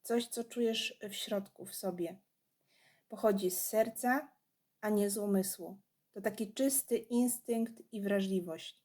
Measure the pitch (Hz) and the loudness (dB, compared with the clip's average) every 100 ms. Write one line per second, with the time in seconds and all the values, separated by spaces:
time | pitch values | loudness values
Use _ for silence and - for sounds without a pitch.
0 | - 240 233 233 233 247 233 220 - - | 0 0 0 -6 -6 0 2 2 -4 -6
1 | 208 202 - 202 196 - 196 - 196 180 | -10 -8 -4 -4 -4 -14 -12 -6 -4 -2
2 | 170 190 _ _ _ _ _ _ _ _ | -4 -6 _ _ _ _ _ _ _ _
3 | _ 220 220 196 185 - - 220 233 - | _ 2 4 4 2 -2 0 2 2 2
4 | 247 269 302 _ _ _ _ _ 214 208 | 2 2 -2 _ _ _ _ _ 0 2
5 | 202 208 202 196 190 - 170 196 _ _ | 2 0 2 2 2 -6 -10 -14 _ _
6 | _ 208 208 202 208 - 269 269 - 233 | _ -6 -4 -4 -8 0 2 2 0 -2
7 | - 240 247 - - 226 226 - - 214 | 2 2 2 0 -2 -2 -2 -6 -12 -4
8 | 196 196 196 190 170 165 - - | 0 2 2 0 -2 -10 -12 -18